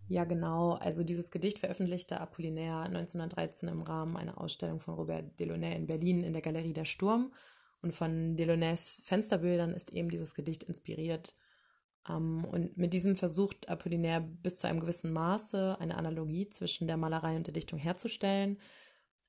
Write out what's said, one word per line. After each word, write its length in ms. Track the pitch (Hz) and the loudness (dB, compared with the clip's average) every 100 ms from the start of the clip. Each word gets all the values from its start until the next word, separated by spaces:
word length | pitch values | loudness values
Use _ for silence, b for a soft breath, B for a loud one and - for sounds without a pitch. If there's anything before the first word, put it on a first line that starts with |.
| - | -2
Ja, 160 | 180 | 0
genau. 480 | 170 170 165 165 170 | 2 0 0 2 2
Also 320 | 170 - 165 | 2 0 -2
dieses 260 | 165 175 170 | 0 2 0
Gedicht 300 | 180 185 208 | 2 0 0
veröffentlichte 600 | 185 180 185 175 - 170 | -2 -2 -2 -2 -4 -6
Apollinaire 680 | 165 - 160 160 165 160 170 | -6 -6 -6 -4 -4 -4 -4
neunzehnhundertdreizehn 800 | 175 170 175 165 165 165 - 170 | -4 -2 -4 -4 -4 -4 -2 -4
im 140 | 165 | -4
Rahmen 340 | 160 160 160 170 | -4 -4 -4 -4
einer 240 | 170 - | -6 -6
Ausstellung 400 | 165 - 165 160 | -2 -2 -2 -4
von 140 | - | -6
Robert 440 | 165 - 160 160 - | -6 -4 -4 -6 -6
Delaunay 380 | 165 165 165 165 | -4 -2 -2 -4
in 100 | 160 | -2
Berlin 380 | 160 175 175 | 0 4 2
in 80 | 175 | 2
der 100 | 160 | -2
Galerie 300 | 160 160 165 | -2 -2 -2
Der 120 | 156 | -2
Sturm. 480 | 160 - 190 226 254 B B B B B | 2 4 4 4 2 B B B B B
Und 140 | 170 | -2
von 420 | 170 160 160 165 165 | 0 0 2 2 2
Delaunay's 640 | 165 165 165 170 - - | 4 4 4 6 4 4
Fensterbildern 680 | - 190 208 185 175 175 170 | 2 4 4 4 4 2 2
ist 200 | 175 - | 0 -2
eben 180 | 175 170 | 0 -2
dieses 240 | 170 160 | -2 -4
Gedicht 300 | - 147 156 | -6 -4 -4
inspiriert. 720 | - 165 - 160 160 160 165 - b b b b b _ - | -6 -8 -6 -6 -4 -4 -6 -18 b b b b b _ -6
Ähm, 360 | 165 165 160 | -2 -2 -2
und 320 | 165 175 165 - | -2 -2 -2 0
mit 160 | 175 | 2
diesem 220 | 180 185 | 4 4
versucht 540 | 190 180 170 196 - - | 4 2 2 0 -2 -6
Apollinaire 520 | 170 170 170 165 165 | -4 -2 0 0 0
bis 380 | 160 170 180 - | -2 -4 -2 0
zu 80 | - | 0
einem 140 | 165 | 0
gewissen 320 | 165 175 165 | 2 0 2
Maße 640 | 160 165 208 - 196 190 190 | 0 2 4 4 4 0 0
eine 180 | 165 170 | -4 -2
Analogie 520 | 165 160 156 165 202 | -2 -2 -2 -2 -4
zwischen 400 | - 175 - 165 | -2 0 0 0
der 80 | 160 | 0
Malerei 400 | 160 160 160 160 | 0 0 0 -2
und 100 | 160 | -2
der 80 | |
Dichtung 240 | 156 170 156 | -4 -4 -4
herzustellen. 800 | 156 185 226 - 196 196 196 202 B B B B B _ | -2 0 0 0 2 2 2 -2 B B B B B _